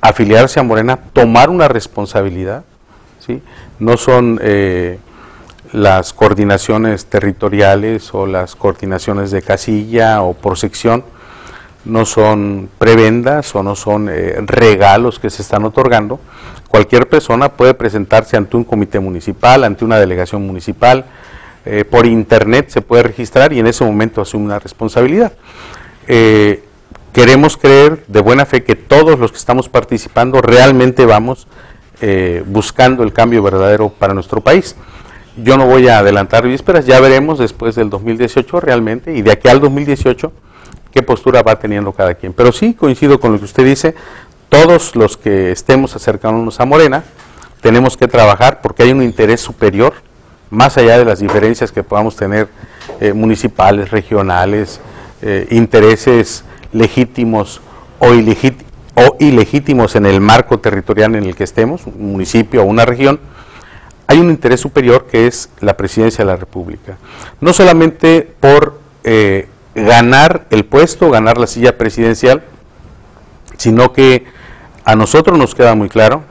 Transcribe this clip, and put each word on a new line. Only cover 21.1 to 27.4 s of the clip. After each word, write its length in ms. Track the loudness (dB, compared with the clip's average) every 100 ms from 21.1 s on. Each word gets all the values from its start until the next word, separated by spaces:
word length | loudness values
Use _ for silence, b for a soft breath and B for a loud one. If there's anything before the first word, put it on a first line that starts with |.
| B B B B B
eh, 200 | -10 -6
por 220 | -2 2 2
internet 640 | 0 0 0 2 -2 -2
se 120 | -6
puede 220 | -2 0
registrar 500 | 0 -4 -4 0 0
y 60 | 2
en 80 | -2
ese 180 | 0
momento 360 | -2 -2 -4 -4
asume 240 | -8 -8
una 140 | -8 -8
responsabilidad. 720 | -12 -10 -6 -2 0 0 -2 -6 B B B B B B -2
Eh, 560 | 2 4 4 2 -2 -8 _ _ -20 -8
queremos 440 | 2 4 4